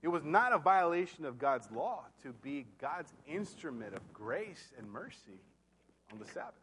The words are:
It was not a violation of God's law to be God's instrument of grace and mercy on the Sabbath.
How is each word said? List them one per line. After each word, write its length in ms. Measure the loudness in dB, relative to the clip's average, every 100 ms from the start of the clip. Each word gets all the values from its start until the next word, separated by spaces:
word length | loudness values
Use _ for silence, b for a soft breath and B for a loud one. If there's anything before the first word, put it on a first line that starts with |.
It 60 | 2
was 160 | 0
not 280 | 4 6 6
a 60 | 6
violation 640 | 8 6 6 4 0 -4
of 140 | -8 -2
God's 320 | 2 2 0
law 340 | -4 -2 -4 -8 _
to 80 | -14
be 340 | -12 -8 -8 -8 -8
God's 320 | -6 -4 -8 -14 -8
instrument 680 | -6 -6 -8 -8 -8 -8
of 180 | -10 -14
grace 600 | -12 -4 -4 -4 -12 -18 -16
and 140 | -12
mercy 480 | -10 -12 -14 -20 -20 -20 _ _ _ _ _ _
on 80 | -16
the 80 | -12
Sabbath. 280 | -10 -10 -14